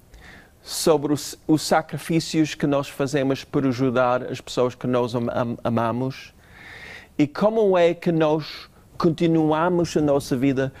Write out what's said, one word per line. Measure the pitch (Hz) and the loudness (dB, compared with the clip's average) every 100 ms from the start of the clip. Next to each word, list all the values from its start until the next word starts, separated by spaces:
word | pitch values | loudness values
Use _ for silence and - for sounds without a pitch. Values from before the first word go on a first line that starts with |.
| - - - - - _ | -20 -20 -20 -20 -20 _
sobre | - - 175 147 147 | -12 -2 2 2 2
os, | 143 - - - | -2 -4 -8 0
os | 156 | 0
sacrifícios | - 165 - 151 - 165 - 160 151 | 2 0 0 -8 -2 -2 0 0 0
que | - 151 | 0 0
nós | 139 139 | 0 -2
fazemos | - 139 143 135 135 | -4 -2 0 -2 -2
para | - 147 135 | -4 -2 0
ajudar | 120 131 120 123 123 | 0 0 2 2 0
as | - 127 | -4 -10
pessoas | - - 123 | -6 -2 -2
que | - 131 | -2 -2
nós | 123 120 | 0 0
am-, | 120 117 | -2 -2
am-, | - 117 - | -2 -4 -4
amamos | 117 113 117 120 131 - - - - - - - - - - - | -2 0 0 -2 -6 -8 -16 -20 -20 -20 -20 -20 -20 -20 -8 -2
e | 143 | -2
como | - 208 220 202 185 | 2 0 2 2 4
é | 170 | 4
que | 170 180 | 2 0
nós | 160 156 156 147 - - - - - | 2 2 0 -2 -14 -20 -20 -20 0
continuamos | 175 156 170 165 156 156 175 175 165 175 | 0 2 2 4 2 2 2 0 0 0
a | |
nossa | 147 139 - 127 | 2 2 0 0
vida | 139 131 131 - | 0 0 -2 -6